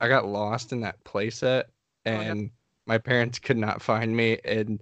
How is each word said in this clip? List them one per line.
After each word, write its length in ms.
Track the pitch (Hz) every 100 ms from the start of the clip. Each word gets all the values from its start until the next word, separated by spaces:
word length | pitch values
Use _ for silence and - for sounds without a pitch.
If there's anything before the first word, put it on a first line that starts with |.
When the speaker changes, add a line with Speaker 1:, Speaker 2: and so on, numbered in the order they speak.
Speaker 1:
I 80 | 120
got 160 | 131 98
lost 460 | 101 104 113 -
in 80 | 123
that 200 | 104 - -
playset, 580 | 104 110 - 127 127 - _ _ _ 110
Speaker 2:
Oh, 60 |
no. 80 | 110
Speaker 1:
and 300 | 110 104 107 - _ _ -
my 120 | 113
parents 420 | - 123 120 120
could 180 | - 117
not 240 | 107 -
find 340 | - 110 113 117
me, 240 | 113 110 -
and 360 | 110 104 107